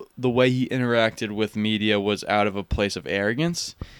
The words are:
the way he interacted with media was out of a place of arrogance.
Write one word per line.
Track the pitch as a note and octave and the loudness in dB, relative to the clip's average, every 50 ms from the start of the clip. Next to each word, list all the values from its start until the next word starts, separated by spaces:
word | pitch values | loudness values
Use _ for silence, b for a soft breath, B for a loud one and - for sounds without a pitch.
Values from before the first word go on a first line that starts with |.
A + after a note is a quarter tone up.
| - _ _ | -16 _ _
the | - B2 B2+ | -4 -2 0
way | A#2 B2 B2+ C3 | 2 4 4 4
he | B2+ B2+ B2+ - | 4 2 0 -2
interacted | A#2+ C3 B2 A#2+ A#2 A#2 A2+ A2 - - A#2 G#2 G#2 | 0 -2 0 2 4 4 4 2 0 -2 -6 -6 -2
with | G#2 A2 G#2 - | -2 -2 -2 -2
media | G#2+ G#2+ A2 A2 G#2 G#2+ G#2+ G#2+ G#2 | -2 -2 0 0 0 2 2 2 2
was | G2 G#2 G#2 F#2+ - | 2 0 -2 -2 0
out | - G2+ G#2 G#2 | 0 2 2 2
of | G#2 F#2+ | 0 0
a | G2+ F#2+ | -4 -4
place | - - - G2+ G2+ - | -4 -2 0 0 -2 -2
of | F2+ - | -6 -6
arrogance. | C2+ F2+ G2 G2+ G#2 A#2 B2+ D#3+ F3 F3 - - - - B B B B | -4 -2 -2 0 0 0 0 -2 -2 -2 -4 -8 -10 -10 B B B B